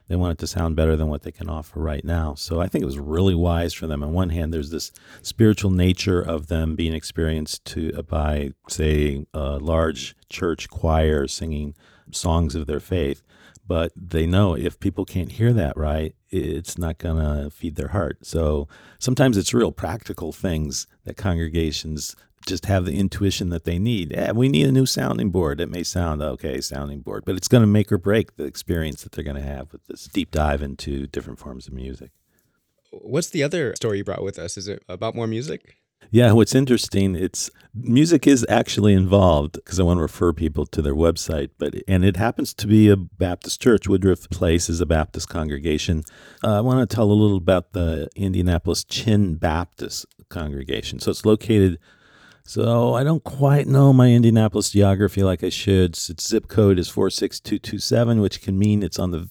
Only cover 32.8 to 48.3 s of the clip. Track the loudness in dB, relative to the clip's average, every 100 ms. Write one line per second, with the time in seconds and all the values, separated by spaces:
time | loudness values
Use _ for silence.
32.8 | _ -20 -6 -6 -4 -4 -4 -2 -4 -4
33.8 | -4 -4 -4 -6 -8 -8 -12 -10 -10 -12
34.8 | -12 -8 -8 -4 -4 -4 -6 -12 -14 _
35.8 | _ _ _ 6 8 8 6 4 4 2
36.8 | 2 0 0 0 -4 -4 -10 -12 _ -12
37.8 | 2 4 6 6 6 4 4 0 0 2
38.8 | 4 4 6 6 6 4 0 -8 -8 0
39.8 | 2 2 0 0 0 0 -2 -4 -4 -4
40.8 | -2 2 2 2 -4 -6 -6 -6 -6 -6
41.8 | 0 2 2 2 -2 -2 -6 -6 2 6
42.8 | 8 6 2 -4 -4 -4 -8 -2 4 4
43.8 | 4 2 2 2 -2 -4 0 0 0 -2
44.8 | 0 0 0 -6 -10 -6 -6 -6 -2 -2
45.8 | 0 -4 -4 -16 -20 -6 0 0 2 0
46.8 | 0 2 4 6 4 4 2 2 2 -2
47.8 | -2 -2 -6 -4 -2